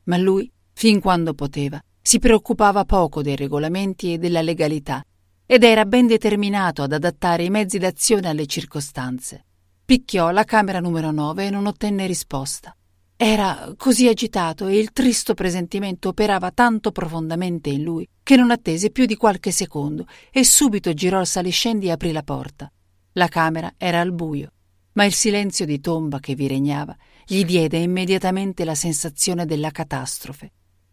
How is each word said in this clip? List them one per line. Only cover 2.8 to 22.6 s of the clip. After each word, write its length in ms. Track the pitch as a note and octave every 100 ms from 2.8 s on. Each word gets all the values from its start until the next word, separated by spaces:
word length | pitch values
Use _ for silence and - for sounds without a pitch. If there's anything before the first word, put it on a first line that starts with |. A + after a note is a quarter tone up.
| F#3+
poco 360 | G3 D#3 D3+
dei 140 | C#3+ C#3
regolamenti 800 | C#3 C#3+ D#3 F#3 G3 F3+ F3+
e 40 | E3+
della 240 | F3 E3+
legalità 600 | D#3+ E3 D3+ D#3 D3+ C3+ - _ _ _ -
ed 180 | A#3+
era 220 | A#3 A3 G3+
ben 220 | B3 A#3+
determinato 720 | A3 G#3+ G#3 G3+ G3+ F3+ D3+
ad 120 | C#3
adattare 500 | D3+ F3 - F3+ E3+
i 60 | F3
mezzi 280 | G#3+ F#3+ G3
d'azione 500 | F#3 - - G#3 F3+
alle 200 | D3+ D3
circostanze. 1000 | - - D3 C#3+ - B2+ B2+ - C#3+ _ _ _ _ -
Picchiò 460 | B3+ - G3 E3
la 120 | F#3+
camera 360 | G#3+ A3 G3 F#3+
numero 320 | F3 E3 D#3
nove 360 | D#3 D3+ F3+ G3
e 20 |
non 180 | G3+ G3+
ottenne 400 | - G#3 G3+ F#3
risposta. 680 | F3 - - C3+ - - - _ _ _ -
Era 580 | A3 G#3+ F#3+ - - -
così 300 | C4 B3 B3
agitato 600 | A3 A3+ G3 E3 D#3+ F#3+
e 120 | G3+
il 120 | G#3+
tristo 420 | - B3+ A3 -
presentimento 760 | F#3+ F#3 F3+ F3 G3 G3+ F3 F#3+
operava 420 | F3+ G#3 F#3+ F3+
tanto 400 | - A#3+ G#3+ G#3+
profondamente 800 | F#3 D#3+ E3 D#3+ E3 F3+ E3+ D3
in 140 | C#3
lui 240 | D#3+ E3 - _
che 120 | - C4
non 140 | A#3+
attese 420 | A#3+ - D#3+ G#3+
più 140 | C4 B3+
di 100 | G#3+
qualche 360 | A3 F3+ F#3+
secondo 560 | - F#3+ D3 D3 D3+ F3 - _
e 120 | C4+
subito 500 | B3 - C#4+ G3+ F3
girò 260 | D#3 F#3 F#3+
il 80 | F3
saliscendi 600 | F#3+ F3+ E3 A#3+ A3 F#3+
e 40 |
aprì 200 | E3 E3+
la 120 | D#3
porta. 480 | D3 C3+ B2 -